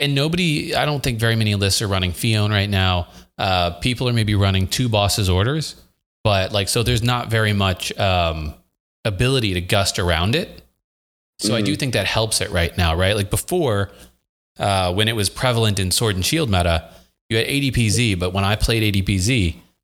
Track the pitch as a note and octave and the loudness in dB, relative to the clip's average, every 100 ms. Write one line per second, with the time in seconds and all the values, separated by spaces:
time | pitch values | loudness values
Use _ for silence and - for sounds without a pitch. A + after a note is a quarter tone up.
0 | C#3+ C#3 D3+ F3 F3 D3+ - - C#3+ D3 | 0 0 0 0 0 0 -2 -2 0 -2
1 | C#3 A#2 A#2 A2+ G#2+ G2+ G2 - G#2 G2 | -2 0 0 2 2 2 0 0 0 0
2 | F2+ E2+ A#2 A2 G#2 G#2 G2+ G2 F#2 F2+ | -2 -2 0 2 2 0 0 2 2 0
3 | E2+ - - - G2 F#2 F2 E2+ B2+ A#2+ | -4 -12 -18 -6 0 0 0 0 -2 -2
4 | B2+ A#2 G#2+ G#2 G2 F#2+ F#2 - B2+ G#2+ | -2 0 2 2 2 2 0 -2 0 2
5 | G2+ - F#2 F2+ A2 D#3 - - - _ | 2 2 2 2 0 -2 -6 -12 -20 _
6 | _ _ A2 G2 F#2+ G#2 F#2+ A#2+ A#2 A#2+ | _ _ 0 0 0 -2 -2 0 0 0
7 | A#2+ B2 G#2+ A2+ G#2+ G2+ F#2+ F2+ - - | 0 -2 -2 0 2 2 0 0 -6 -2
8 | G2+ F2+ E2+ D#2 D2+ - _ _ _ _ | 0 2 0 -2 -6 -10 _ _ _ _
9 | A2+ F#2 B2 C3+ A2 F2+ F2+ G#2 F#2+ - | -6 -2 0 0 0 -2 0 0 0 0
10 | F2 E2 F#2+ D3 - - _ _ _ _ | 0 2 2 0 -4 -12 _ _ _ _
11 | _ _ _ - G#2 A#2 G#2 D3+ C#3 A2 | _ _ _ -8 -2 0 0 -2 -2 -2
12 | F#2+ A2+ A2 - F#2+ F2+ E2+ - E2+ E2 | 0 0 0 -2 -2 0 0 0 0 2
13 | F#2 G#2+ G2 - - F3+ C#3+ G2+ G2 - | 2 0 0 -4 -2 -2 0 0 -2 -8
14 | - _ _ _ _ - G2+ F#2+ F2+ F2+ | -20 _ _ _ _ -6 0 0 0 0
15 | G#2+ A2+ G2 - C3 A#2 A2+ G2+ F#2 - | 0 0 -2 -2 0 2 2 0 0 0
16 | A2+ F#2 F#2 D#3+ C#3 F#2+ F2 E2 - - | 0 0 -2 -2 0 2 2 0 -4 -20
17 | _ _ - A2 A2+ C#3 C3+ A#2+ A2+ G2+ | _ _ -4 -2 0 0 0 0 2 2
18 | A#2+ F2+ F#2 F#2+ G2 A2 - A2+ A2 G2 | 2 0 -2 0 0 0 0 0 0 0
19 | F#2 G2 G2 C3 F2 - - _ | 0 0 2 2 0 -2 -16 _